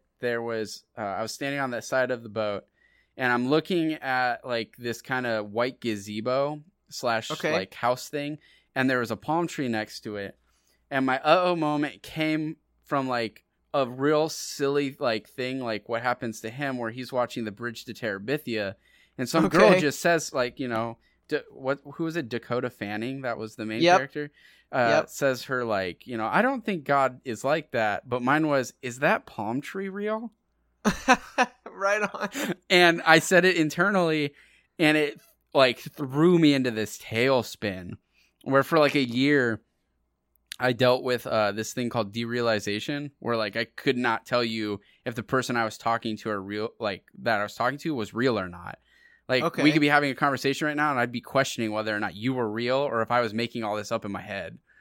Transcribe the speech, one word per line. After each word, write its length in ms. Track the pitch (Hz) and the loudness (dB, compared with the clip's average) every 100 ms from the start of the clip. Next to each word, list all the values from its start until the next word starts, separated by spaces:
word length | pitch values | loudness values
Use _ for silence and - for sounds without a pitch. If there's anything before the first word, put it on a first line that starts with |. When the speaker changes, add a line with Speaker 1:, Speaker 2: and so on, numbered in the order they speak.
| _ - | _ -6
Speaker 1:
there 200 | 123 117 | -4 -2
was, 440 | 117 113 107 - _ - | -4 -4 -6 -10 _ -8
uh, 40 | |
I 200 | 101 95 | -6 -4
was 100 | 110 | -6
standing 260 | - 139 143 | -6 -6 -4
on 100 | 135 | -4
the 100 | 117 | -4
side 300 | - 131 127 | -2 0 0
of 120 | 123 | -2
the 60 | 117 | -6
boat, 360 | 107 107 98 - _ _ _ _ - | -4 -4 -4 -8 _ _ _ _ -4
and 140 | 127 | 0
I'm 160 | 123 127 | 0 2
looking 440 | 151 156 180 160 156 | 0 0 -2 0 -4
at, 500 | 135 127 123 117 131 | -2 0 0 -2 -4
like, 300 | 120 110 - | -6 -6 -8
this 240 | 120 117 | -8 -8
kinda 420 | - 127 123 110 | -4 -4 0 -2
white 380 | 104 104 123 127 | -2 -2 -2 -2
gazebo 800 | 120 104 101 107 120 131 139 151 147 _ _ | -4 -4 -6 -4 0 0 0 -4 -14 _ _
slash, 560 | - 123 113 - 156 156 | -4 -2 -2 -2 -4 -2
Speaker 2:
Okay. 40 | |
Speaker 1:
like, 240 | 160 190 - | -2 -4 -2
house 340 | 120 127 - | -2 -2 -4
thing, 300 | 147 143 151 _ _ _ 131 | -8 -8 -10 _ _ _ -2
and 140 | 131 | 2
there 100 | 127 | 2
was 120 | 113 | 0
a 60 | 107 | -4
palm 300 | - 160 170 | -2 -2 -2
tree 220 | - 127 | -4 -2
next 320 | 110 107 - | -2 -4 -10
to 160 | 117 104 | -10 -8
it. 220 | 98 - _ _ _ _ - | -8 -12 _ _ _ _ -6
And 140 | 139 131 | -2 0
my 140 | 135 | 0
uh-oh 340 | 151 180 180 175 | 4 4 4 2
moment 460 | 151 147 147 95 | 0 0 -2 -6
came 540 | - 160 156 156 156 - _ _ - | -12 -4 -2 -2 -4 -8 _ _ -4
from, 220 | 143 131 | -2 0
like, 360 | 123 113 - _ _ _ | -2 -4 -8 _ _ _
a 140 | 147 123 | -2 -2
real 400 | 127 143 151 160 | 0 2 2 2
silly, 640 | - - - 139 143 143 135 | -4 -10 -2 0 2 0 -2
like, 300 | 135 110 - | -2 -2 -4
thing, 300 | - 127 135 | -8 -6 -4
like, 280 | 120 107 - | -4 -6 -4
what 120 | 113 | -2
happens 380 | 123 120 120 107 | 0 -2 -4 -8
to 80 | 110 | -10
him, 260 | 123 143 127 | -6 -6 -4
where 140 | 117 | -6
he's 220 | 123 123 | -8 -6
watching 320 | 127 120 - 107 | -2 -2 -4 -8
the 60 | |
Bridge 340 | 104 120 117 - | -6 -10 -10 -14
to 80 | |
Terabithia, 840 | 107 113 95 104 147 127 110 98 - _ _ _ - | -8 -6 -6 -4 -6 -4 -4 -4 -8 _ _ _ -8
and 120 | 123 | -2
some 200 | 165 180 | 2 4
girl 240 | 165 214 | 6 8
Speaker 2:
Okay. 20 | 185 | 8
Speaker 1:
just 260 | 147 - | 4 2
says, 320 | 170 165 - | 2 2 0
like, 260 | 139 123 120 | -2 -2 -2
you 80 | 127 | -4
know, 320 | 113 117 113 _ _ - | -2 -2 -6 _ _ -6
D-, 100 | 147 - | -6 -6
what, 300 | 131 131 139 143 139 | -8 -4 -4 -6 -6
who 100 | 165 | -4
was 100 | 165 | -4
it? 120 | 123 | -4
Dakota 400 | 117 - 123 127 | -6 -2 -2 -2
Fanning, 500 | - 101 107 120 135 | -6 -6 -4 -6 -6
that 140 | 131 117 | -6 -6
was 160 | 110 - | -8 -8
the 80 | 110 | -6
main 180 | 110 | 2
Speaker 2:
Yep. 40 | 170 | 4
Speaker 1:
character, 440 | 180 139 151 147 _ - _ - | 4 2 -8 -10 _ -20 _ -6
uh, 320 | 139 117 117 | 0 4 2
Speaker 2:
Yep. 40 | - | 0
Speaker 1:
says 360 | - 139 123 - | 0 0 0 -4
her, 200 | 127 117 | -4 0
like, 420 | 101 92 85 - | 0 -2 -6 -10
you 100 | 117 | -4
know, 100 | 110 | 0
"I 140 | 151 | 2
don't 220 | 247 269 220 | 2 0 -4
think 180 | 180 139 | -6 0
God 360 | 139 131 123 131 | 2 2 -2 -10
is 180 | 110 | -4
like 280 | 135 160 - | 0 -2 -2
that," 380 | 120 110 98 127 | 0 0 -2 -4
but 120 | 123 | -2
mine 240 | 123 151 156 | 2 2 2
was, 260 | 139 120 - | 0 -2 -8
"Is 160 | 127 123 | -10 -2
that 260 | 151 220 - | 0 0 -4
palm 340 | - 104 123 | -8 -4 -4
tree 280 | - 196 196 | -6 -10 -8
real?" 440 | 196 208 220 233 _ _ _ _ _ 214 | -6 -6 -6 -8 _ _ _ _ _ -2
Speaker 2:
<laughs> 800 | - - 262 - - 247 _ - | 0 2 2 2 -2 -2 _ -18
Right 300 | 185 196 214 208 | -2 0 0 -2
on. 160 | - 196 277 285 - - | -4 -6 -4 -4 -4 2
Speaker 1:
And 320 | 180 175 170 | 6 6 6
I 160 | 165 160 | 6 6
said 260 | - 180 185 | 8 6 6
it 100 | 175 | 4
internally, 760 | 156 - 190 202 165 156 143 - - _ _ - | 2 2 2 2 2 0 -2 -6 -20 _ _ 0
and 180 | 156 156 | 4 4
it, 240 | 147 - _ _ _ | 2 -4 _ _ _
like, 260 | 147 131 117 | 4 4 4
threw 600 | - - 139 139 170 175 | -8 -10 -4 4 6 8
me 140 | 156 | 6
into 180 | 139 127 | 4 0
this 260 | 110 104 - | -2 -4 -8
tailspin 960 | - 113 131 131 110 - 107 92 87 - _ _ _ _ | -6 0 2 2 0 -4 -6 -6 -10 -14 _ _ _ _
where 200 | - 135 | 2 2
for, 160 | 135 165 | 4 6
like, 160 | 143 143 | 6 4
a 80 | |
year 600 | 127 117 139 147 120 107 _ _ _ _ _ _ _ _ - - | 2 2 4 4 2 0 _ _ _ _ _ _ _ _ -18 -2
I 140 | 127 | 0
dealt 300 | 113 123 127 | 4 4 4
with, 240 | 131 120 - | 2 -2 0
uh, 240 | 113 104 | 0 0
this 200 | 104 113 | 0 -6
thing 160 | - 120 | -6 -4
called 240 | 123 101 | -2 -4
derealization, 960 | 110 117 120 117 107 101 104 - 147 147 _ | -4 -4 -2 0 0 -2 -6 -4 -6 -8 _
where, 180 | - 117 | -4 -2
like, 180 | 107 110 | -2 -4
I 80 | 117 | -6
could 320 | - - 123 | -2 0 2
not 280 | 123 113 - | 2 0 0
tell 180 | 123 | 0
you 380 | 120 113 107 101 _ _ 127 | 0 -2 -4 -4 _ _ -8
if 100 | 117 | -8
the 80 | |
person 340 | 110 131 120 120 | -2 0 0 0
I 80 | 110 | -2
was 120 | - | -2
talking 400 | 117 117 117 107 | -2 0 -2 -6
to 120 | 110 | -4
are 100 | 101 | -4
real, 280 | 98 104 110 - | -4 -6 -6 -4
like, 260 | 107 95 _ - | -4 -4 _ -6
that 160 | 117 104 | -2 0
I 20 | |
was 120 | 104 - | -2 -2
talking 240 | 123 139 | -2 -2
to 160 | 165 139 | -4 -4
was 180 | 104 | -4
real 260 | 107 131 107 | 0 2 2
or 100 | 92 | -2
not. 300 | 87 92 - _ _ _ _ - | -8 -14 -14 _ _ _ _ -2
Like, 240 | 127 160 - | 0 0 2
we 140 | 147 | 4
Speaker 2:
Okay. 20 | |
Speaker 1:
could 80 | 156 | 4
be 80 | 147 | 4
having 220 | 147 143 | 4 2
a 40 | 123 | 0
conversation 520 | 147 131 135 139 151 | 0 0 -2 -2 -2
right 100 | 147 | 0
now, 140 | 151 | 0
and 80 | 131 | 0
I'd 120 | 123 | -2
be 100 | 120 | -4
questioning 500 | - 135 135 - 110 | -2 0 0 -2 -2
whether 240 | 107 107 104 | -2 -2 -2
or 40 | |
not 160 | 104 95 | -4 -4
you 180 | 120 | -4
were 160 | 131 110 | -2 -2
real 260 | 110 120 131 | -2 0 0
or 240 | 143 113 | 0 -2
if 100 | 113 | 2
I 100 | 123 | 2
was 120 | 117 | 2
making 300 | 107 120 120 | -2 -4 -4
all 120 | 107 107 | -4 -4
this 140 | 104 | -4
up 140 | 113 101 | -6 -4
in 60 | |
my 100 | 95 | -8
head. 380 | 95 98 85 - _ _ | -8 -8 -8 -14 _ _